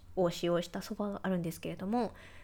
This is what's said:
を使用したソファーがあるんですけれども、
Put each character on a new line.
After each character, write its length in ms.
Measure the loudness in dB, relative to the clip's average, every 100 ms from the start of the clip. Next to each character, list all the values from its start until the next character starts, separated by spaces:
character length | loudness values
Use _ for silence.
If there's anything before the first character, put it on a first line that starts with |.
| -4 4
を 140 | 4
使 160 | 4 4
用 160 | 4
し 60 | 2
た 120 | -6
ソ 140 | -6
フ 80 | -4
ァ 60 | -2
ー 40 |
が 80 | -2
あ 40 | 0
る 80 | 0
ん 60 |
で 100 | 0
す 80 | -4
け 80 | -6
れ 80 | -4
ど 100 | 0
も、 280 | 2 2 -2 -16 -18